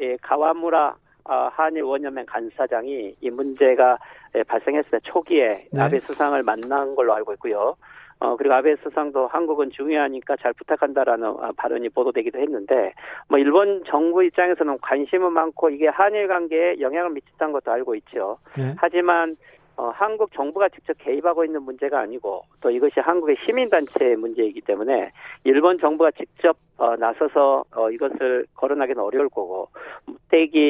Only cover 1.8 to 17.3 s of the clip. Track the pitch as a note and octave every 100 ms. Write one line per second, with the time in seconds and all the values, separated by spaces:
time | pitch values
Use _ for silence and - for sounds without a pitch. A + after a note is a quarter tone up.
1.8 | C3+ C#3 C#3+ C3+ A#2 A2+ A2+ - C3 A#2
2.8 | B2+ C#3 G2+ - B2+ B2 C#3 C3 C3+ B2+
3.8 | B2+ A#2+ - - - A#2 A2 A2+ - D3
4.8 | - A2+ - F3+ - D#3+ A#2 G2 - C#3
5.8 | C#3+ C#3 - C#3+ D3 C#3 A#2 A2 A#2+ C#3
6.8 | C3+ C#3 A#2+ A2 G#2+ G2+ A#2 G#2 A2+ -
7.8 | - - - _ B2 A#2+ C#3+ C3 D3 D3
8.8 | D3+ D#3 D3 C#3 B2+ D#3+ E3 D3 C3+ -
9.8 | C#3+ D3+ C#3 C3 - C#3+ B2 - - D3+
10.8 | C#3+ C#3 B2 A#2 A2+ - - - B2 -
11.8 | A#2 - B2+ A#2+ A2+ A#2+ D3 B2 G2 C3
12.8 | F#2+ - - - - C#3 C#3 E3 G3+ G3
13.8 | E3 D3 E3 F3 F3+ - F3+ F3 D3+ C3
14.8 | - C3+ C#3+ F#3 F3+ E3 D#3+ - E3 C#3+
15.8 | D3+ D3+ G3+ G#3 G3 F3+ E3 D#3+ F3 -
16.8 | C3+ D#3+ F3 D3 -